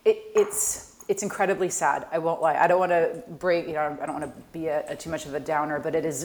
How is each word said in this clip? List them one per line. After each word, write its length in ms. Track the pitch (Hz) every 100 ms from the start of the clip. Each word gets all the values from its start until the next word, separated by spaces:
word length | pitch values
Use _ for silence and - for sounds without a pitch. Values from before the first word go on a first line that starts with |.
it, 140 | 440 427 - 440
it's, 600 | 202 - - - - - -
it's 140 | 196
incredibly 480 | 202 - 190 190 180
sad. 380 | - 151 139 -
I 60 | 165
won't 240 | 165 165
lie. 140 | 160 143
I 80 | 170
don't 140 | 180
wanna 440 | 180 175 165 165 - 165
break, 280 | 180 170 165
you 60 |
know, 220 | 156 151 147
I 40 | -
don't 60 | 139
wanna 180 | 147 - -
be 140 | 165 160
a, 160 | 151 -
a 60 | 143
too 160 | 170
much 160 | 156 147
of 80 | 143
a 40 |
downer, 400 | 139 151 151 147
but 140 | 156
it 120 | 160 160
is, 180 | 139